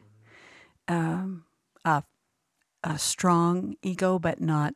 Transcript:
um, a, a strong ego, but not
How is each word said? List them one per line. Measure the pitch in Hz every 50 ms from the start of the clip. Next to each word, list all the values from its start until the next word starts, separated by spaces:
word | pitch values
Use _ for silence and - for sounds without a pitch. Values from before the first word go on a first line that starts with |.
| _ _ _ _ _ _ - - - - - - - _ _ _ -
um, | - 175 170 165 165 165 180 190 190 185 165 - _ _ _ _ _ _ _ -
a, | 170 151 143 - _ _ _ _ _ _ _ _ _ _ _ _ _ _ - -
a | 165 156
strong | 147 - - - - - 180 175 170 170 170 175 180 190 208 - - -
ego, | 190 180 175 190 185 185
but | 180 165 165 - -
not | 165 160 156 151 147 151 -